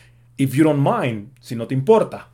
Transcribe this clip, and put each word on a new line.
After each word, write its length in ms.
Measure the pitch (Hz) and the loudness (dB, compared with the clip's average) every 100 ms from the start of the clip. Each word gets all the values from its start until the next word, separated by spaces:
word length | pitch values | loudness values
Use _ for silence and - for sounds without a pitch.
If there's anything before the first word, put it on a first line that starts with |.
| _ _ _ - | _ _ _ -4
"If 160 | 135 | -2
you 100 | 135 | 2
don't 180 | 156 143 | 2 2
mind", 460 | 151 226 139 107 104 - | 0 0 -2 -6 -10 -20
si 140 | - | -12
no 140 | 117 117 | -10 -4
te 60 | |
importa. 540 | 135 135 220 175 - - | -2 2 2 2 -6 -18